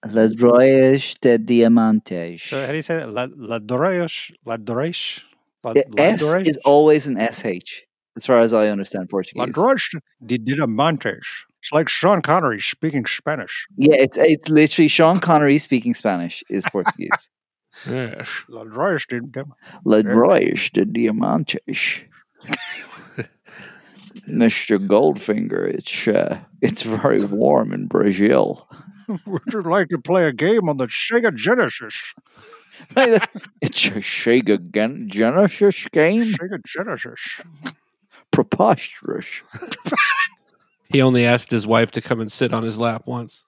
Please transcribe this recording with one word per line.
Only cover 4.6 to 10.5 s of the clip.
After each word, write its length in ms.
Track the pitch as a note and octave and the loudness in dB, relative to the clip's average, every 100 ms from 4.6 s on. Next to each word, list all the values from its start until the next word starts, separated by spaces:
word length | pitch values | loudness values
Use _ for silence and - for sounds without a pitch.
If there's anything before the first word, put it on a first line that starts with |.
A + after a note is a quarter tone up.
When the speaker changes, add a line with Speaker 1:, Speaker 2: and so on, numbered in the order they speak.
| G#2+ A#2+ D#3 F3 - - _ _ _ _ | -6 -4 -4 -6 -10 -12 _ _ _ _
Speaker 2:
La-, 80 | B2 | 0
Speaker 1:
The 120 | A#2+ - - | 0 0 2
S 240 | D#3+ G#3+ | 2 2
Speaker 2:
Ladroish? 240 | D3+ E3+ F#3 | 0 0 0
Speaker 1:
is 120 | D3 | 0
always 420 | C3+ C#3+ D3+ D3+ C#3 | 4 6 6 4 2
an 120 | A#2+ | -2
S 260 | A2+ - | -2 -4
H, 400 | A#2 F2+ - - _ _ _ - | -6 -8 -10 -20 _ _ _ -14
as 100 | - | 2
far 120 | B2 | 4
as 140 | A#2 | 6
I 160 | A2+ G#2+ | 4 2
understand 400 | G2+ G2 G2+ F#2 | 0 -6 -8 -4
Portuguese. 380 | G2 F#2 - B2 | -4 -6 -6 -6
Speaker 2:
Ladroish 520 | A#2+ G#3+ C4+ - E3 _ _ | 0 2 2 -2 -10 _ _
de 140 | A#2 B2 | -6 -6
Diamantes. 880 | A2 | -2